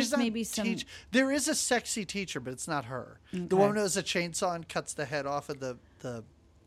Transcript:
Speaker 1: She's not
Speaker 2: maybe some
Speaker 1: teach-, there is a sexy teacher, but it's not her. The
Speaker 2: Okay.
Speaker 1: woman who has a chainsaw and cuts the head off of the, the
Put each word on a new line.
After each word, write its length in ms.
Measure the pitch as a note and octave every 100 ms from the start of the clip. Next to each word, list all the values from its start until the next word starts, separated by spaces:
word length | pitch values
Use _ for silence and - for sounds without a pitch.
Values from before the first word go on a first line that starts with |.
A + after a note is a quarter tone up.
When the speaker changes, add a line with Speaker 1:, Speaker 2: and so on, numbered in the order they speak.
| A#3+
Speaker 1:
She's 40 |
not 80 | C4+
Speaker 2:
maybe 240 | A#3 A3+
some 220 | A3 - G3+
Speaker 1:
teach-, 200 | A#3 - - -
there 200 | B3 C4+
is 160 | C#4+ C#4
a 80 | D4+
sexy 480 | - A#3+ - -
teacher, 380 | F3+ G3+ F#3 C#3+
but 100 | B2
it's 160 | B2+ -
not 180 | D3 A#2+
her. 360 | C3 - - -
The 120 | F#3
Speaker 2:
Okay. 120 | F3 F#3
Speaker 1:
woman 200 | G3+ G#3
who 40 |
has 120 | G3+ F#3+
a 80 |
chainsaw 500 | - F#3 E3+ D#3+ F#3
and 140 | E3+ D#3+
cuts 260 | E3+ -
the 120 | - C3+
head 200 | D3 C#3
off 220 | C#3+ C#3+
of 140 | C3+
the, 160 | C3 B2 - -
the 260 | C3 A#2 G#2+ - - -